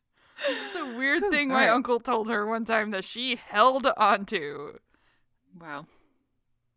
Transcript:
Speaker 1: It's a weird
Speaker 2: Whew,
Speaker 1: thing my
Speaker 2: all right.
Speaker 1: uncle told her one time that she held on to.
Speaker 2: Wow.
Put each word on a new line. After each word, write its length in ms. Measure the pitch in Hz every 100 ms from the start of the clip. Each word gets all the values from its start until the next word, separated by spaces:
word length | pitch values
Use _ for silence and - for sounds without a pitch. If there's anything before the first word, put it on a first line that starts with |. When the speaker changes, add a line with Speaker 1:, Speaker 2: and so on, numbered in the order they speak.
| _ _ _ - -
Speaker 1:
It's 280 | - - 359
a 100 | 277 233
weird 240 | 269 320
Speaker 2:
Whew, 80 | 403
Speaker 1:
thing 160 | 302 277
my 60 | 262
Speaker 2:
all 40 |
right. 80 | 254
Speaker 1:
uncle 300 | 247 233 240
told 300 | 262 233 214
her 160 | 214 214
one 200 | 226 226
time 260 | 226 214
that 140 | 190 -
she 320 | 226 254 240
held 500 | - 208 254 262 254 -
on 280 | 202 214 202
to. 520 | 190 147 143 - - _ _ _ _ _ _ _ 180
Speaker 2:
Wow. 280 | 160 143 156 _ _ _ _ _ _ _ _